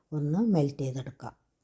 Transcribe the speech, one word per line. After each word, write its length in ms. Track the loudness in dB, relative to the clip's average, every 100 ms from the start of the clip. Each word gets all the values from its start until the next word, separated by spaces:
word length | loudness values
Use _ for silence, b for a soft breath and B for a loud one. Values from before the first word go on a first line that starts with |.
| _
ഒന്ന് 260 | -4 0 2
മെൽറ്റ് 400 | 4 4 2 0
ചെയ്തെടുക്കാം. 560 | -4 -6 -8 -12 -14 -16 _ _